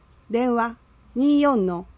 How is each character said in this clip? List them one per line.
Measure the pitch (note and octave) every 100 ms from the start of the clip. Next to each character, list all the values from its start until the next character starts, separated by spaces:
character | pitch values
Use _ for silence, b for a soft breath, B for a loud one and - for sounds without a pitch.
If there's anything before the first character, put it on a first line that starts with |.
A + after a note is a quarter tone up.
| _ _ -
電 | A#3 B3
話、 | A#3 A3+ A#3 _ _ -
二 | A#3+ C#4+ D4
四 | C#4+ A#3+ F#3
の | F3 -